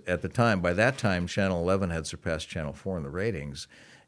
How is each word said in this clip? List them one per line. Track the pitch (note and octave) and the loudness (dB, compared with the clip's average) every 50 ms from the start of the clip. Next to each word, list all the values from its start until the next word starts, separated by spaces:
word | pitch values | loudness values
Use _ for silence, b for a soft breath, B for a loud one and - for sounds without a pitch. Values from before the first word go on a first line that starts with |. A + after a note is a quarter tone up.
| - - | -2 -2
at | F2+ F2 | 0 0
the | - F2+ | 0 0
time, | - - A#2 A#2 G#2 F#2 | 2 4 4 4 4 4
by | F2 F2 F2 | 2 2 4
that | F#2+ A2 C3 B2+ - | 4 4 4 2 2
time, | - G#2 F#2 F2 F2 F2 | 0 2 2 2 0 0
Channel | - G#2+ G2 F#2+ F#2 F2 E2+ | 0 0 2 2 2 2 2
eleven | F2+ F#2+ F#2+ G2 F2 | 2 2 2 2 0
had | E2 D#2+ D#2 - | -2 -2 -4 -6
surpassed | - D2+ - F2+ D#2+ D#2 - - | -8 -6 -4 -2 -2 -2 -4 -6
Channel | - F2 D#2 D2 C#2 | -6 -6 -6 -6 -6
four | - - F#2+ F#2 | -8 -6 -6 -4
in | F2 D2 | -4 -4
the | C#2 | -4
ratings. | D2 F2+ G2+ A#2 G2 D2 C#2+ D2 C2+ C#2 - - b b b b b b b | -4 -2 -2 -2 -2 -4 -4 -8 -8 -10 -12 -14 b b b b b b b